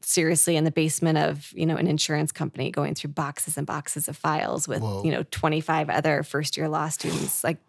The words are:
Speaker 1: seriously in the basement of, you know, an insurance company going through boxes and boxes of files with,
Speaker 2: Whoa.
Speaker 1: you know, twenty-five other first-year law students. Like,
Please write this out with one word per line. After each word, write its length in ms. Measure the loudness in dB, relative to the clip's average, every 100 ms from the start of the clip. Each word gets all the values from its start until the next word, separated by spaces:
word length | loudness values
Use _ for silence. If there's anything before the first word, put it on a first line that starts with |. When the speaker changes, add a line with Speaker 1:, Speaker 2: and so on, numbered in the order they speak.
Speaker 1:
seriously 540 | 0 2 4 4 4 4
in 80 |
the 60 | 4
basement 480 | 4 2 2 2 4
of, 340 | 2 0 -8
you 120 | -2 0
know, 100 | 2
an 100 | 2
insurance 460 | 2 0 0 -2
company 380 | -2 -6 -4 -4
going 240 | -2 -2
through 160 | -4 -6
boxes 460 | -6 -6 -4 -4 -4
and 80 | -4
boxes 420 | -6 -6 -4 -6
of 80 | -2
files 500 | 0 0 0 -2 -2
with, 140 | -2
Speaker 2:
Whoa. 200 | -2 -2
Speaker 1:
you 60 | 0
know, 120 | 0 -2
twenty-five 580 | 0 0 2 0 0 2
other 320 | 2 2 2
first-year 460 | 0 -4 -2 -2 -2
law 200 | 0 -2
students. 560 | -4 -2 -2 0 0
Like, 140 | 0 -4